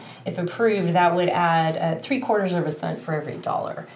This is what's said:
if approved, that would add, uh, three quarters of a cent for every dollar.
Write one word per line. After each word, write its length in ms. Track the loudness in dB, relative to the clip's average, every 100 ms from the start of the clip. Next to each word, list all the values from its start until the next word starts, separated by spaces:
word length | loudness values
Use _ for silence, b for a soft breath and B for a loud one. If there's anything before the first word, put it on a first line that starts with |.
| B B
if 140 | -10 -4
approved, 560 | -4 0 2 2 2
that 200 | 4 4
would 140 | 4 2
add, 480 | 2 4 4 2 0
uh, 240 | -2 -2
three 200 | -2 -2
quarters 340 | 2 2 2
of 120 | 0 0
a 60 |
cent 260 | -2 -4 -6
for 140 | -4
every 200 | -4 -4
dollar. 520 | -8 -4 -2 -4 -8 -12